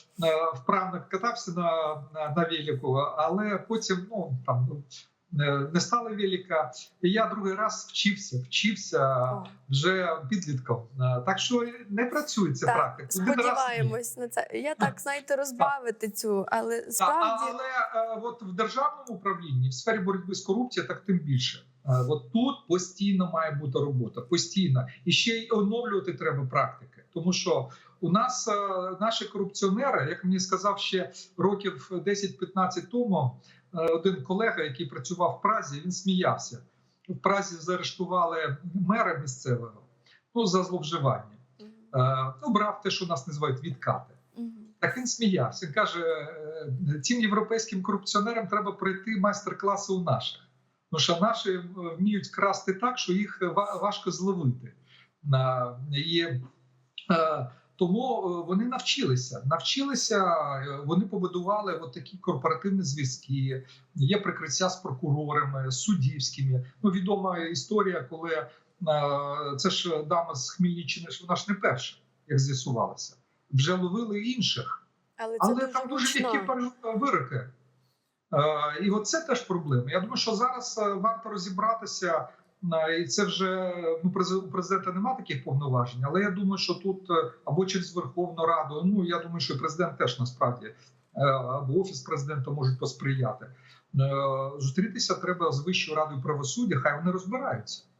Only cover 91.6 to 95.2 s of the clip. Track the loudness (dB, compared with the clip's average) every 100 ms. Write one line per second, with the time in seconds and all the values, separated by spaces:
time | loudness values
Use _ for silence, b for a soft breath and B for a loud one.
91.6 | 2 2 2 -2 -6 -4 -2 -4 -4 0
92.6 | 0 2 -2 -4 -2 0 0 -4 -10 B
93.6 | B B B 2 2 2 2 0 -2 -2
94.6 | -2 2 0 0 -2 0